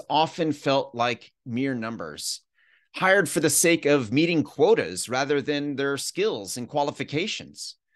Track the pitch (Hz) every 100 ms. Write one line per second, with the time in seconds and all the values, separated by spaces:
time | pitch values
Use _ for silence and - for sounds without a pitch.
0 | - 147 160 - 160 143 139 135 - 117
1 | 120 117 - _ 127 117 139 123 113 110
2 | 82 73 - - _ _ _ _ _ -
3 | 185 196 156 175 151 - 170 165 143 147
4 | 110 131 170 165 - - 170 226 87 92
5 | - 127 139 147 139 147 147 135 139 139
6 | - - 214 131 95 123 117 147 143 120
7 | - 143 214 - 69 73 - - _